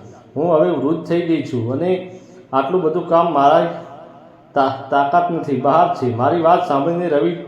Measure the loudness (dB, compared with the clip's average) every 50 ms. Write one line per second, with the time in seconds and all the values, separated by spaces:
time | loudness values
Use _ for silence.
0 | -18 -20 -20 -20 -20 -12 -6 -4 0 2 4 4 4 2 0 0 -2 -2 -2 -2
1 | -4 -2 -2 -2 0 0 -2 -2 -2 -4 -4 -4 -4 -4 -4 -2 -2 -2 -2 -4
2 | -6 -10 -18 -20 -20 -20 -20 -20 -10 -4 -2 -2 0 0 0 0 0 0 -2 -2
3 | -2 2 2 2 2 2 2 4 4 6 4 4 2 0 -4 -10 -14 -16 -20 -20
4 | -20 -20 -20 -20 -20 -20 -20 -20 -14 _ -2 0 0 0 -2 -6 -6 -2 0 0
5 | 2 2 2 0 0 0 -2 -4 -4 -4 -4 -2 0 2 4 4 4 2 0 -2
6 | -4 -4 -2 0 0 0 0 2 2 4 4 2 2 0 -2 0 0 -2 -2 -2
7 | -2 0 0 0 0 0 -2 -4 -10